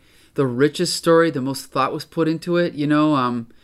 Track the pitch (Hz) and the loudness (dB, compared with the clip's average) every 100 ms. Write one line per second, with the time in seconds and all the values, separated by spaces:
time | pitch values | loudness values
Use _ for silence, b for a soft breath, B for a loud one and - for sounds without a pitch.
0 | b b b - 135 120 147 143 175 - | b b b -4 -2 2 2 2 -4 -2
1 | - 165 165 151 131 135 - - 131 151 | 4 4 4 0 -4 -6 -8 -2 -2 -4
2 | - - 156 160 175 175 175 - 147 151 | -8 -2 -2 -2 -2 -2 -2 -2 0 2
3 | 151 147 123 120 117 b | 2 2 0 -4 -8 b